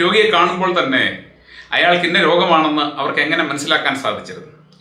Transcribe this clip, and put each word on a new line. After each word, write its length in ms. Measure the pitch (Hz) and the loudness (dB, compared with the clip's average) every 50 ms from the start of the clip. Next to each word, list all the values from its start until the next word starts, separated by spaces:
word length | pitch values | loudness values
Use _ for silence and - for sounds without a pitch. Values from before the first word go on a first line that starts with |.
| 170 | 0
രോഗിയെ 240 | 180 208 214 214 220 180 | 2 2 2 2 4 4
കാണുമ്പോൾ 360 | 170 170 180 180 180 185 185 180 175 | 2 2 2 0 -2 -2 0 0 0
തന്നെ 240 | 147 135 135 123 110 95 92 95 - - - _ _ - - - - - - | 0 0 0 0 0 -2 -4 -6 -14 -20 -20 _ _ -20 -20 -20 -10 -4 -2
അയാൾക്ക് 300 | 131 156 175 175 175 175 165 | 2 2 2 2 2 0 0
ഇന്ന 100 | 175 196 175 156 | 0 2 2 4
രോഗമാണെന്ന് 580 | 170 175 190 175 165 160 156 151 151 151 143 143 - 143 | 4 2 4 4 4 4 2 2 0 0 -2 -2 -4 -4
അവർക്ക് 220 | 139 147 - 147 147 | -4 -4 -2 -2 -2
എങ്ങനെ 180 | 151 165 170 160 143 | 0 0 -2 -2 -2
മനസ്സിലാക്കാൻ 460 | 143 147 - - 156 151 147 143 131 131 - | -4 -6 -4 -2 -2 -2 0 -2 -4 -2 -4
സാധിച്ചിരുന്നു? 480 | 117 101 95 - - 90 90 - - - - - - - - | -4 -6 -6 -8 -12 -14 -16 -16 -20 -20 -20 -20 -20 -10 -4